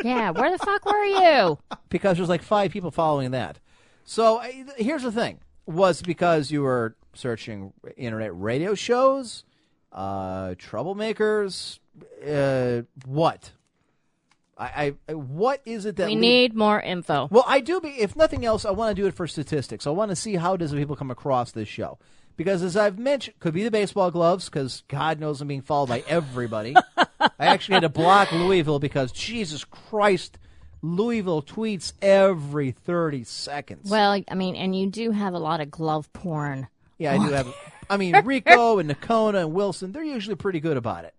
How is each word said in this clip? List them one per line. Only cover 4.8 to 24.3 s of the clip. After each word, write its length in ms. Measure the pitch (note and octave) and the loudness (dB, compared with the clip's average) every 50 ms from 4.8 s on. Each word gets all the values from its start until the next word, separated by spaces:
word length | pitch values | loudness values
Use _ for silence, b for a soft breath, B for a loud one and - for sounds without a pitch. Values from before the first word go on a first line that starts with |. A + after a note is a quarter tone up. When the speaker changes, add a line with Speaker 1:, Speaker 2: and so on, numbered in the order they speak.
| G#3 B3+ D#4+ C#4+ B3 | -2 -2 -2 -2 -2
Speaker 2:
the 80 | B3 | -4
thing. 280 | G3+ A#3 G3 A2+ F2 - - - _ _ _ | -2 -2 -4 -4 -6 -10 -18 -20 _ _ _
Was 340 | - D#3 F3 G3 F#3 E3 - | -6 0 4 4 4 4 2
it 60 | F3 | -2
because 420 | F3 E3 - F3 F3 E3 D#3 C#3 C3+ | -6 -2 0 2 4 4 2 2 0
you 140 | D3+ C#3+ C#3 | -2 0 0
were 320 | C3 B2+ B2 A2+ A2 A2+ _ _ _ - | 0 0 0 0 -2 -6 _ _ _ -16
searching 580 | - - B2 A2+ G#2+ - A#2+ A2 G2 F#2+ G2 - _ - - - | -8 -6 -6 -6 -6 -8 -12 -12 -12 -14 -16 -18 _ -20 -20 -14
internet 400 | - C3+ A#2 A2 A2 A2 G#2 E2+ | -10 -8 -6 -6 -6 -6 -6 -6
radio 360 | F2+ G2 A2 A#2+ C#3+ E3+ G3+ G3+ | -6 -4 -2 -2 -2 -2 -2 -4
shows? 720 | F#3 - - A#3+ B3 C4 C4+ C4+ C#4 B3+ G#3+ - - - _ _ _ _ _ _ _ _ _ | -2 -2 0 2 4 4 4 2 0 -4 -10 -14 -16 -20 _ _ _ _ _ _ _ _ _
Uh, 640 | - F2+ F#2+ G2 G2 F#2+ F#2+ F#2 F#2+ F#2+ F#2+ F#2 F#2 | -12 -8 -6 -6 -6 -6 -6 -6 -6 -6 -6 -8 -10
troublemakers? 1200 | - - - - G#2+ C#3 F3+ G3 G#3 G#3+ A3+ G3+ - G#3+ G#3+ G#3+ G#3+ G3+ F#3+ F3 - - - - - _ _ _ - - - - - - | -12 -12 -10 -8 -6 -6 -6 -6 -6 -4 -4 -2 0 0 0 0 0 -2 -4 -6 -10 -12 -14 -16 -18 _ _ _ -20 -20 -20 -20 -12 -6
Uh, 560 | D3 D3+ C#3+ C#3 C#3 C3+ C3 B2+ B2 A#2+ A#2+ A#2+ - _ C3+ - | -2 0 2 2 2 2 0 0 0 -2 -2 -4 -8 _ -18 -12
what? 460 | C3 C3+ D3+ E3+ C#3+ G2+ - - - - _ _ _ _ _ _ _ _ _ _ _ _ _ _ _ _ _ _ _ _ | -4 0 2 2 2 0 -2 -10 -20 -20 _ _ _ _ _ _ _ _ _ _ _ _ _ _ _ _ _ _ _ _
I, 80 | - A2+ | -12 -10
I, 280 | B2+ - D3 D3 C#3+ C#3 - _ - | -8 -4 -2 -2 -2 -4 -6 _ -10
I, 40 | D#3 | -10
what 460 | D#3 C3+ B2+ C#3+ E3 G#3+ C4 C#4 C4+ - | -8 -8 -8 -4 -2 0 0 0 -2 -6
is 200 | A3 A#3 G#3+ F#3+ | -8 -8 -6 -6
it 120 | G#3+ E3+ | -6 -4
that 100 | F#3+ F3+ | -2 -2
Speaker 1:
We 80 | - G#3+ | 0 2
Speaker 2:
le- 60 | A3 | 4
Speaker 1:
need 340 | A3+ A#3+ B3 B3 B3 B3 A3 | 4 6 6 6 4 4 2
more 240 | A3 G#3+ G#3+ G#3 - | 2 2 4 2 2
info. 480 | - D#3 F3+ F3 - - D3+ C#3 B2+ C3 | 0 -4 -6 -4 -2 0 0 0 2 4
Speaker 2:
Well, 140 | G3 A#3 A#3+ | 6 6 6
I 120 | B3 C4+ C#4+ | 6 4 2
do. 200 | A3+ C#4+ F4+ F#4+ | 2 0 -2 -4
Be, 80 | E4 D4 | -4 -6
if 260 | C#4 B3+ G#3 F#3 - | -4 -2 -2 0 2
nothing 300 | D4+ D#4+ D#4 D4+ C4+ A#3+ | 2 2 2 2 0 0
else, 180 | A3+ A3 - - | 0 0 0 0
I 60 | G#3 | -2
wanna 220 | G3 G#3 A3+ G#3+ G3+ | -2 0 0 -2 0
do 100 | F#3 G3+ | 0 0
it 60 | F#3+ - | -2 -2
for 140 | - F3 | -4 -6
statistics. 580 | C#3+ - E3 C#3+ - D#3+ C#3+ B2 - A2+ - - | -6 -6 -6 -6 -2 -2 -4 -4 -4 -8 -6 -4
I 40 | C#3+ | -2
wanna 240 | D#3 G3 A3 G#3 F3+ | -2 0 0 -2 -2
see 200 | - - A3 G3 | -4 -4 -4 -2
how 200 | E3+ E3 F3+ F#3+ | 0 0 0 0
does 180 | F3 E3+ C#3 D3 | 0 -2 -2 -2
people 220 | C#3+ C#3+ D3 D3 | -4 -4 -4 -6
come 160 | - C#3+ C3 | -6 -8 -8
across 400 | B2 - - C#3+ C3 B2 A#2+ - | -8 -6 -2 0 0 0 0 -2
this 160 | - A2 G#2+ | -6 -8 -8
show. 320 | - - - F#2+ B1+ B1+ - b b b b b b b | -8 -8 -8 -10 -10 -10 -14 b b b b b b b
Because 260 | b D#3+ F#3+ G3 E3+ F#3 | b -2 0 0 0 0
as 120 | F3+ D#3+ | 0 2
I've 200 | G#3+ G#3 G#3 F#3 | 2 2 2 0
mentioned, 400 | G#3+ A#3+ C#4 C#4+ B3 - A#3 - _ | -2 -2 -2 -2 -2 -4 -8 -10 _
could 140 | - E3 D#3 | -4 -4 -2
be 100 | F#3 A3 | -2 -2
the 80 | A#3 | 0
baseball 380 | G#3+ G#3+ G3+ F3 - G3+ F#3 F3 | 0 0 0 0 0 0 0 0
gloves, 360 | D#3+ F3 E3 E3+ | 2 2 4 4